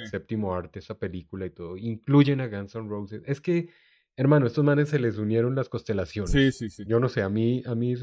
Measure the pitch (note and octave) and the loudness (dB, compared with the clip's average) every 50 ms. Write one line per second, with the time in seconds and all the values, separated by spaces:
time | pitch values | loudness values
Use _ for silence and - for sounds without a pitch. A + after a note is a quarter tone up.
0 | A2+ G#2+ - F#2 - - A2+ G#2+ G#2 F#2+ F2+ F2+ F2 F2 - F#2+ - - G#2 - | -8 -6 -8 -8 -6 -6 -4 -4 -2 -2 -2 -4 -6 -8 -12 -14 -14 -14 -10 -8
1 | G#2+ F2+ F2 F2+ E2+ _ - F#2+ F#2 F2+ - - F2 E2 F#2 F#2+ A2 A#2 A2 G#2+ | -8 -6 -6 -8 -12 _ -10 -8 -8 -8 -10 -12 -12 -12 -10 -8 -8 -8 -8 -6
2 | _ C#3 C#3 C#3+ C#3+ C#3+ C#3 C3 C3 A#2 G2+ G2+ G2+ G2 - A2+ A2 G#2 G#2 G#2 | _ 4 6 6 6 6 4 -2 -2 -6 -6 -8 -8 -8 -10 -10 -8 -8 -6 -8
3 | G#2 G2 G#2+ G#2+ - C#3 C#3 C#3+ - F3+ E3+ E3+ E3+ - _ _ _ _ _ _ | -8 -8 -12 -10 -6 -6 -6 -4 -2 -2 -2 -2 -2 -4 _ _ _ _ _ _
4 | _ _ _ - C3 C#3 D3+ D3 C3 A2+ - D3+ D3 D3 C#3+ D3 D3 D3 D3+ C3+ | _ _ _ 2 4 6 6 6 4 2 2 2 2 4 4 4 2 2 0 0
5 | A#2+ A2+ G2 G#2+ G#2+ G#2+ A2 A2+ A#2 B2 C3 C3+ B2+ - - A#2 - - G#2 G2 | 0 0 -2 -2 -2 0 2 2 2 2 0 -2 -4 -4 -6 -8 -4 -4 -2 -2
6 | F2+ - - G#2+ F#2+ F2 B2 C#3 C3+ C3+ B2+ - A#2+ G#2 - - G2+ G2+ A2+ A#2 | -4 -4 -4 -4 0 2 4 4 4 4 2 0 -6 -10 -10 -10 -4 0 2 2
7 | B2+ A#2+ - A#2 G2 F#2+ G2+ A2 A2+ A#2 B2+ B2+ - B2 A#2 A2+ A#2+ B2 B2 A#2+ | 2 2 0 0 0 0 0 0 2 2 0 0 -2 -4 -2 -2 -2 -2 -2 -2